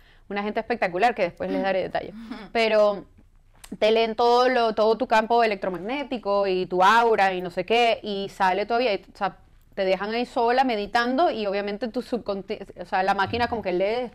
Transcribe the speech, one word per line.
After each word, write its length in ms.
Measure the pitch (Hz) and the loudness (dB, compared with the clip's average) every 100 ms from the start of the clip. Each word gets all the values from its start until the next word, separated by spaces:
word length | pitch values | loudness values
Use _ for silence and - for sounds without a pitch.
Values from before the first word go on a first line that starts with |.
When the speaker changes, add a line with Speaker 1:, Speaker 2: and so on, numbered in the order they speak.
| - - - | -20 -20 -10
Speaker 1:
una 140 | 202 | -6
gente 180 | 208 214 | -4 -4
espectacular 540 | 220 233 196 175 233 | -4 -2 -2 0 0
que 80 | 226 | 0
después 300 | 180 - 180 | -4 -4 -6
les 100 | 190 | -2
daré 220 | 190 190 | -2 -2
detalles. 320 | 165 160 - 214 | -4 -6 -8 -12
Speaker 2:
Ujú. 340 | 226 214 202 | -14 -14 -6
Speaker 1:
Pero 540 | 233 220 214 208 196 - - - _ _ _ - 196 | -2 2 4 4 2 -8 -20 -20 _ _ _ -18 0
te 140 | 214 | 2
leen 240 | 220 226 220 | 4 2 2
todo 340 | 240 240 254 | 4 4 4
lo, 240 | 247 233 | 2 2
todo 240 | 220 214 220 | 2 2 2
tu 80 | 254 | 2
campo 360 | 220 220 233 | 2 4 2
electromagnético 1040 | 226 196 196 175 196 285 285 254 202 202 196 | 2 0 -4 -6 -6 -6 -6 -6 -2 0 2
y 180 | 185 185 | 0 0
tu 180 | 180 | 2
aura 480 | 185 220 240 214 190 | 4 6 4 4 2
y 80 | 185 | 0
no 100 | 180 | -6
sé 120 | 185 | -6
qué, 360 | 180 226 233 220 | 0 2 2 0
y 280 | 214 196 196 | -4 -6 -8
sale 360 | - 190 185 208 | -2 0 0 0
todavía, 280 | 233 254 196 | 0 0 -2
y, 60 | - | -6
o 40 | - | -6
sea, 200 | 196 185 - - _ - | -6 -6 -16 -20 _ -4
te 100 | 190 | 0
dejan 260 | 185 202 226 | 0 -2 -4
ahí 100 | 240 | -4
sola 380 | - 233 254 | 0 2 2
meditando 640 | 262 214 202 240 240 262 339 | 2 -2 -2 0 0 2 2
y 160 | 220 208 | 0 -2
obviamente 440 | 202 202 202 233 | -2 -4 -6 -6
tu 120 | 247 | -6
subconsci-, 640 | 226 233 - 196 185 214 196 - | -6 -6 -4 -8 -8 -10 -10 -14
o 40 | 175 | -4
sea, 180 | 190 | -2
la 100 | 190 | 0
máquina 360 | 196 190 233 233 | 0 -2 -2 -4
como 120 | 233 | -4
que 120 | 196 | -4
lee 360 | 180 196 233 247 | -2 0 -2 -4